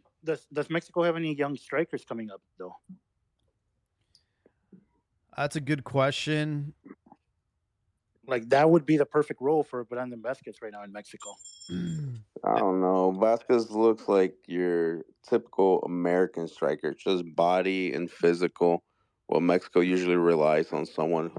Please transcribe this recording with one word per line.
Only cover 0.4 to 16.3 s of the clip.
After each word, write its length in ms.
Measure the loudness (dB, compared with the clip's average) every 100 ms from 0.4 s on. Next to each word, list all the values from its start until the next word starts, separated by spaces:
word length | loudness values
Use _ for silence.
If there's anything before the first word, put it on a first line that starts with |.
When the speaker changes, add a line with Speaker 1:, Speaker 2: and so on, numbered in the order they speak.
| _
Speaker 1:
does 180 | -6 -4
Mexico 320 | -6 -4 -2
have 140 | 0 0
any 180 | -2
young 220 | -2 -4 -6
strikers 480 | -6 -4 -4 -6
coming 260 | -10 -10 -10
up, 100 | -14 _ -16
though? 180 | -16 -16 -20 -20 _ _ _ _ _ _ _ _ _ _ _ _ _ _ _ _ _ -20 _ _ _ _ _ -6
Speaker 2:
That's 200 | -6 -4
a 40 |
good 240 | -4 -4
question. 880 | -2 0 0 0 -4 -4 -2 -6 -8 -12 -20 -20 _ _ _ _ _ _ _ _ _ _ _ _ -6
Speaker 1:
Like, 220 | -4 2
that 220 | 4 6
would 160 | 6 4
be 100 | 2
the 100 | 2
perfect 340 | 0 0 -2
role 220 | 0 0
for 220 | 0 -6
Brandon 360 | -8 -8 -8 -8
Vasquez 360 | -8 -10 -12 -16
right 100 | -16
now 100 | -14
in 100 | -16
Mexico. 420 | -16 -16 -18 -20 -20 -20 -20 -12
Speaker 2:
Mm. 480 | -8 -6 -6 -8 -10 -16 -8
Speaker 3:
I 160 | -2 0
don't 220 | 0 0
know. 320 | 2 2 2
Vasquez 580 | 2 2 2 2 0 2
looks 380 | 2 2 2 2
like 260 | 2 2 -2 -8
your 560 | -4 0 0 0 -4 -10 _ -2
typical 540 | -2 -2 2 4 4
American 680 | 0 -2 0 2 0